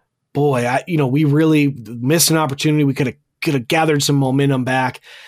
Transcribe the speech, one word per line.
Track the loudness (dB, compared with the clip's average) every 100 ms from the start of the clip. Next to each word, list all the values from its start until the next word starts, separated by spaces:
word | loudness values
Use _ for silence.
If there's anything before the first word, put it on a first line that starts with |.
| _ _ _
"Boy, | -2 0 0 0
I, | -2 -2
you | -2
know, | 0
we | 0
really | 2 2 4 2 2
missed | -2 -10 -6 -2 0 2
an | 0
opportunity. | 0 -2 0 2
We | 0
coulda, | 0 -4 -6 _ _
coulda | -4 -4
gathered | -2 0 2 0
some | 0 0
momentum | 2 2 0 0
back." | 0 -2 -2 -6 -16 -20